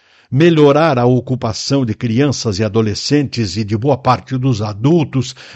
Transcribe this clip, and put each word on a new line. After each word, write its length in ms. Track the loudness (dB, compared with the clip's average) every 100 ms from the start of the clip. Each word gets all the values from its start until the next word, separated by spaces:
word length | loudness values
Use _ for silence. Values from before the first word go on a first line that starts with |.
| _ _ -4
melhorar 680 | 2 4 6 6 4 2 2
a 80 | 2
ocupação 800 | 2 0 -4 -6 -6 -2 -2 -2
de 80 |
crianças 680 | -4 -2 0 0 -2 -4 -2
e 40 |
adolescentes 920 | 0 0 0 -2 0 0 0 -4 -4 -4
e 80 |
de 140 | -4 -2
boa 200 | 0 0
parte 400 | 0 -2 -2 -4
dos 240 | -2 -2
adultos, 720 | -4 -2 0 2 0 -4 -6 -10 -20